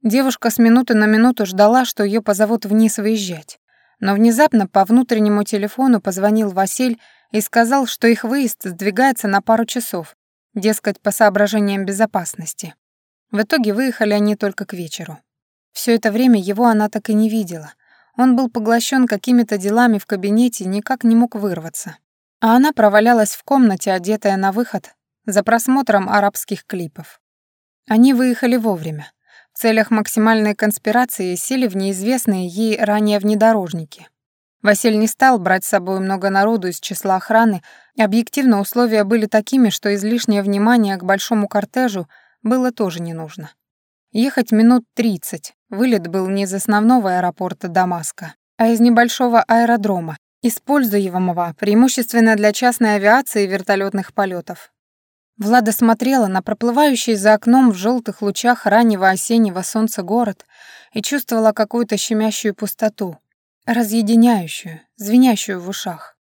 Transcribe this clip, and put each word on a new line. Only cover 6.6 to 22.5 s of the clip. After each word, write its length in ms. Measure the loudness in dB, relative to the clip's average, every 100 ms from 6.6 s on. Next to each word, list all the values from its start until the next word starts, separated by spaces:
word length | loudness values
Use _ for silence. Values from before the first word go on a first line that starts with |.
| -2 -2 -4 -4 _ _ _
и 100 | -6
сказал, 420 | -2 0 2 2 -2
что 220 | 0 2
их 160 | 2
выезд 380 | 0 -2 -2 -4
сдвигается 680 | -12 -6 -4 0 0 0 -2
на 140 | -2
пару 240 | 2 0 0
часов, 500 | -6 -8 -10 -10 _ _ _ _
дескать, 440 | -4 -2 -2 -4 -4
по 80 | -6
соображениям 760 | 2 2 2 0 0 -2 -2
безопасности. 880 | -6 -4 -2 -2 -8 -12 -14 -14 -16 -18 _ _ _ _ _
В 120 | -4
итоге 320 | -2 0 0
выехали 400 | -2 -2 -2 -2
они 220 | 0 0 -2
только 280 | -4 -6
к 80 | -12
вечеру. 460 | -10 -12 -12 -14 -16 _ _ _ _ _
Всё 220 | -10 -2
это 160 | 0 0
время 300 | 0 4 2
его 240 | 2 0
она 240 | 2 2 0
так 220 | -4 -2
и 20 |
не 160 | 0 0
видела. 460 | -2 -6 -10 -14 _ _ _ _ 0
Он 200 | 2 2
был 120 | 0
поглощён 580 | -2 0 0 0 0 0
какими-то 520 | -2 0 2 2 -2
делами 400 | -2 2 2 0
в 80 | -2
кабинете 580 | -6 -2 0 0 -2
и 40 | -6
никак 360 | -6 -6 -2
не 100 | 2
мог 200 | 2 2
вырваться. 640 | -2 -6 -6 -8 -12 -14 -16 _ _ _ _
А 160 | 2